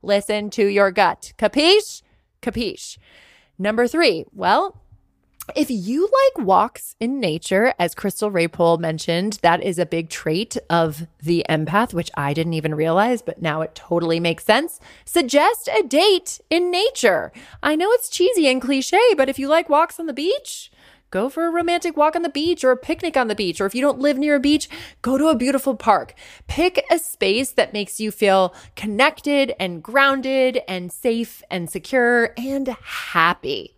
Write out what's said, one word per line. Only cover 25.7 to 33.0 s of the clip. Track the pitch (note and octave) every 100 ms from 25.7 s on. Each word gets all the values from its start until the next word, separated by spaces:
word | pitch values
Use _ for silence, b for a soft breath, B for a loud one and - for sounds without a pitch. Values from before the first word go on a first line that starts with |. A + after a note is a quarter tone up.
park. | A#3 - F#3+ A#2 - B B -
Pick | - F4+ F4+ -
a | E4+
space | - - F#3+ G#3 C4+
that | - G#3+
makes | G#3 G3+ -
you | G#3+
feel | - G3+ F#3+ F3+ B B -
connected | G#3 G#3 C#4 D4+ D4 C#4+ C4+ -
and | F#3 F3
grounded | D#3+ B3+ C#4 C4+ C4 C4+ B3+ B3 -
and | F#3 F3+
safe | - B3+ A3+ A#3 - -
and | F#3+ E3+
secure | F#3 - C4 A#3+ A#3+ A#3 -
and | B3+ C#4 C4
happy. | A3+ - -